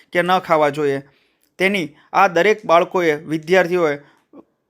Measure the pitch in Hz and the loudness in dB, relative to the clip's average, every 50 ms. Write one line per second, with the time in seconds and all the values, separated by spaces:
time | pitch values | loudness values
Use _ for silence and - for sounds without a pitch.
0 | _ _ - 175 175 180 185 185 180 - 165 156 151 147 139 156 151 139 139 139 | _ _ -4 -2 0 0 0 -2 0 0 2 2 2 0 0 -2 -2 -2 -2 -4
1 | 139 _ _ _ _ _ _ _ _ _ _ - 180 190 208 196 160 147 - _ | -8 _ _ _ _ _ _ _ _ _ _ -4 -2 -2 -2 -2 -6 -8 -12 _
2 | _ _ - 170 190 196 170 170 175 208 214 214 - 165 165 170 180 180 - 185 | _ _ 0 2 2 2 2 0 2 2 0 0 0 2 2 2 2 2 -2 -2
3 | 175 160 147 147 165 147 151 160 156 156 180 185 180 165 180 180 170 151 165 147 | 0 0 -2 -2 -6 -8 -8 -8 -2 0 2 2 2 2 0 0 0 -2 -2 -6
4 | - _ _ _ _ _ _ - _ _ _ _ _ | -10 _ _ _ _ _ _ -20 _ _ _ _ _